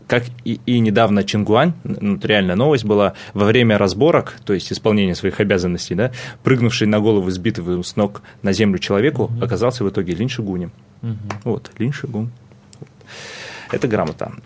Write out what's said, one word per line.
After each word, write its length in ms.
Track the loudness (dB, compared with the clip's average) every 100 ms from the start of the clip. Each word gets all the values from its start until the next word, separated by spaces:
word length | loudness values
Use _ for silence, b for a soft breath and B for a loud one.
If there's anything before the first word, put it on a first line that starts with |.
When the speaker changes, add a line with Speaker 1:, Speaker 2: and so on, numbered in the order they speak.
| -2
Speaker 1:
как 160 | -2 -2 -8
и, 160 | -6 -4 0
и 140 | 2
недавно 440 | 4 4 4 4
Чингуань, 480 | 2 0 2 4 4 0 -8
ну, 300 | -6 -4 -2
вот 100 | 2
реальная 300 | 2 2 2
новость 280 | 2 2
была, 300 | 2 2 2 B B
во 120 | 0 4
время 320 | 4 4 4
разборок, 560 | 2 2 2 2 0 -6 -4
то 80 |
есть 200 | -4 -4
исполнения 420 | -2 0 2 2 0
своих 240 | -2 0
обязанностей, 560 | 0 0 0 -4 -4 -2
да, 160 | -2 B B -4
прыгнувший 440 | 0 2 2 2 2
на 120 | 2
голову 300 | 4 2 0
сбитого 500 | -2 -4 -4 -4 -4
с 140 | -4 -2
ног 260 | -2 -4 B -6
на 80 | -2
землю 260 | 2 2 2
человеку 480 | 0 2 2 0 -2
Speaker 2:
Мгм. 140 | -2
Speaker 1:
оказался 400 | -2 0 0 0 -2
в 40 |
итоге 240 | -2 -2 -2
линшигунем. 560 | -4 -4 -4 -4 -6 -12 -20 _
Speaker 2:
Мгм. 160 | -8 -8 -10 -8 -4
Speaker 1:
Вот, 260 | -4 -6 -6
линшигун. 500 | -4 -4 -6 -6 -6 -8 -20 -20 -20 -20
Вот. 80 | -20 -20 B B B B B B B
Это 160 | -4 0
грамота. 440 | 0 -2 -4 -10 -12